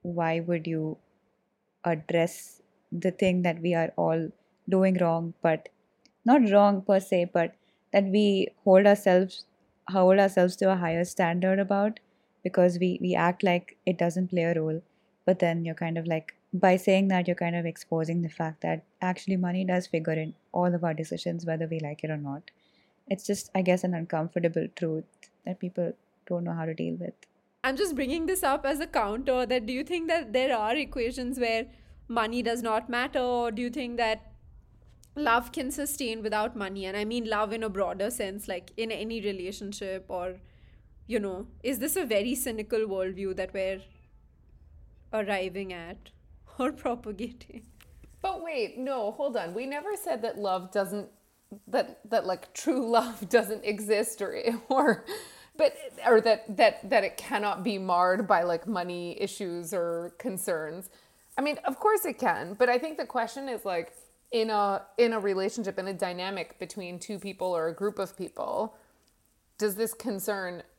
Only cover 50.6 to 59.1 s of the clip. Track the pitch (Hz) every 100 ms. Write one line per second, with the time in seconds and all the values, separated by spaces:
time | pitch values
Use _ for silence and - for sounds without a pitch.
50.6 | 185 208 190 202 190 _ _ _ _ 208
51.6 | - 196 - - 214 226 185 185 - -
52.6 | 302 262 226 233 240 220 190 240 196 214
53.6 | 208 208 208 214 226 - 196 - - 233
54.6 | - 262 294 208 - 427 - - - -
55.6 | 294 - - - 226 226 226 214 - 196
56.6 | 214 - 190 240 190 - - 233 208 190
57.6 | 190 196 185 175 180 185 208 185 175 170
58.6 | 180 196 180 175 175